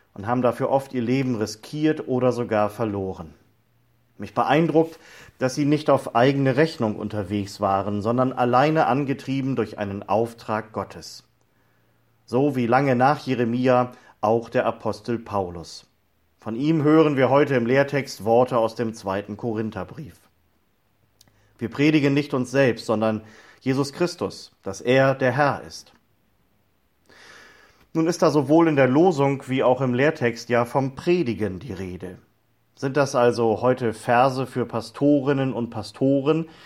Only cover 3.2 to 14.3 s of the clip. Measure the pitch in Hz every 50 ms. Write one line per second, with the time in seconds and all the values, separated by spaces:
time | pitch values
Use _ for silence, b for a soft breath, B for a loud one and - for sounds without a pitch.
3.2 | 85 78 78 _ _ _ _ _ _ _ _ _ _ _ _ _ _ _ _ -
4.2 | 104 - - 123 113 - 139 156 170 156 147 160 160 165 - B B B B B
5.2 | B B B _ 127 127 131 151 143 139 151 147 151 - 139 131 - - - 117
6.2 | 123 139 139 139 135 135 123 135 160 160 - - 120 107 101 - 101 110 110 104
7.2 | 98 87 104 104 98 98 - - 104 98 98 98 95 104 101 104 95 113 120 127
8.2 | 127 131 - - 123 123 123 123 143 156 156 160 147 - 123 143 143 131 135 -
9.2 | - 135 135 135 131 135 131 113 107 104 - - 104 98 98 101 - - 98 110
10.2 | 117 117 - - - - 110 110 110 - - 104 95 - - 87 - - - -
11.2 | - _ _ _ _ _ _ _ _ _ _ _ _ _ _ _ _ _ _ _
12.2 | _ _ 113 127 143 147 127 131 120 110 120 135 143 139 127 120 127 139 147 143
13.2 | - 131 127 117 123 113 120 127 127 131 123 123 123 123 B B B B B B
14.2 | - 107